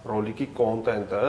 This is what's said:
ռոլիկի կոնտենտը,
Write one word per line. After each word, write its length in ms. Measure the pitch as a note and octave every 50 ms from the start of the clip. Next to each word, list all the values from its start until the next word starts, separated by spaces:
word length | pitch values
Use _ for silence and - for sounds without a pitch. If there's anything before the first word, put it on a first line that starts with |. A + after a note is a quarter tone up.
ռոլիկի 460 | - A#2 A2 G#2+ G#2+ A2+ A2+ - C3+ C3
կոնտենտը, 720 | - C3+ A#2 A2 A2+ A2+ A2+ A#2+ A2 G#2 G2 F#2 G2 G2+ B2